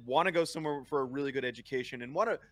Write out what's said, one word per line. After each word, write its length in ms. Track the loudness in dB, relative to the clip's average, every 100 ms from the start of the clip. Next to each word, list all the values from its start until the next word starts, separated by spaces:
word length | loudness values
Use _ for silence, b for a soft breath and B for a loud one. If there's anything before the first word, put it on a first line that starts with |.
wanna 260 | 0 4 4
go 140 | 4
somewhere 400 | 2 0 -2 -4
for 160 | 0 0
a 40 |
really 280 | 0 -2 -2
good 120 | -2
education 580 | -2 -4 -4 -4 -4 -8
and 120 | -6
wanna 240 | 0 0 0 b